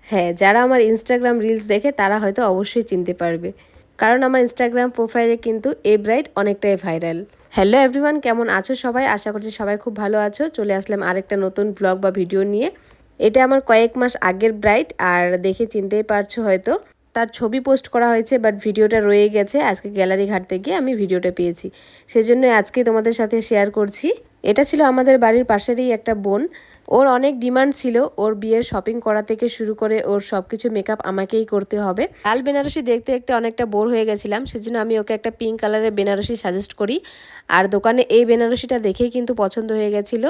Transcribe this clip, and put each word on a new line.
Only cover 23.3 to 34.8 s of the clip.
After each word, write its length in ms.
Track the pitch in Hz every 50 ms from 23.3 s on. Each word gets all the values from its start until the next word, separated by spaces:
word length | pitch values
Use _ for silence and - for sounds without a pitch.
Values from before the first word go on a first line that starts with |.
| 233 226
শেয়ার 260 | 220 - 233 202 202 202 202
করছি। 300 | 220 208 202 202 - - 320 480 - - _ _ _ -
এটা 200 | 190 208 240 285 277
ছিল 120 | - 294
আমাদের 340 | 302 269 254 262 254 269 262 254 240
বাড়ির 220 | 220 226 240 254 240
পাশেরই 360 | 220 202 202 - 240 233 254 254 226
একটা 160 | 214 220 - 226 208 196
বোন। 160 | 202 196 208 285 359 - - - _ - _ _
ওর 180 | - - 240 269 277 254
অনেক 160 | 247 262 285 285 247
ডিমান্ড 320 | 233 247 247 262 262 285 269 -
ছিল 140 | - 254 226 233 277 - -
ওর 140 | - 202 214 220 208
বিয়ের 220 | 208 220 220 226 240
শপিং 320 | - 226 202 185 214 226 240 226
করা 140 | 220 214 214 214 -
থেকে 160 | 226 214 247 240 -
শুরু 160 | - 226 214 214 214
করে 160 | 220 214 220 220 - -
ওর 100 | 202 202 196 -
সব 120 | 220 190 185 -
কিছু 160 | 226 208 - 240 220
মেকআপ 240 | 202 190 - 214 214 - 190
আমাকেই 340 | 190 190 190 190 - 220 226
করতে 300 | 220 214 202 196 _ - 208 208
হবে। 180 | 190 180 202 277 381 - - -
লাল 140 | 311 311 277 254
বেনারসি 360 | 285 277 285 277 294 - 320 254 240
দেখতে 180 | 233 240 233 - 262
দেখতে 160 | 247 247 - 254
অনেকটা 300 | 233 233 226 226 226 240 220 202
বোর 120 | 208 214 233 240
হয়ে 120 | 226 220 220
গেছিলাম, 320 | 214 208 - 214 208 220 269 254
সেজন্য 260 | - 233 208 226 240 233